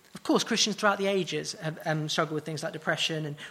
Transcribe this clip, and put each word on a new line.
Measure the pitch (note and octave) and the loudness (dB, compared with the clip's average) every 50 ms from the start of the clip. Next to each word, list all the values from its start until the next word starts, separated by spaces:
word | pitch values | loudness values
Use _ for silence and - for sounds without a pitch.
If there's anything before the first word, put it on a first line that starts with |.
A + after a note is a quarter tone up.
| - - - | -20 -20 -18
of | - - | -6 0
course, | - D#4+ G#3+ - | 2 4 4 4
Christians | - A#3 G3+ - A3 G3 | 2 0 2 2 2 2
throughout | - - G#3 G3 G3+ | 2 4 4 4 4
the | G3 | 2
ages | G3 G3+ G3 F3 D#3 D3+ D3+ D3+ D3+ - - E3 | 2 2 2 2 0 -2 -4 -4 -4 -6 -6 -4
have, | D#3 D#3 - - | -4 -4 -2 -2
um, | E3+ D#3 D#3 D3+ D3+ | 0 0 0 0 0
struggled | - - E3 D3+ D#3 | 2 2 2 2 0
with | D3+ - | -2 -4
things | - D#3+ C#3+ - | -4 -6 -4 -4
like | - - | -6 -6
depression, | D#3 - - D#3+ D3 - - E3 D#3 D#3 | -4 -2 0 0 2 0 0 0 -2 -4
and | D3 D3 D3 - - | -4 -6 -8 -10 -12